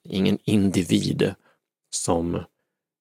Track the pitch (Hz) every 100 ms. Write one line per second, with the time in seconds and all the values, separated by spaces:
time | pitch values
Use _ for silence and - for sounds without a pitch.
0 | - 98 98 101 - 107 98 92 87 107
1 | 95 - 98 95 _ _ _ _ _ -
2 | - 85 85 90 90 _ _ _ _ _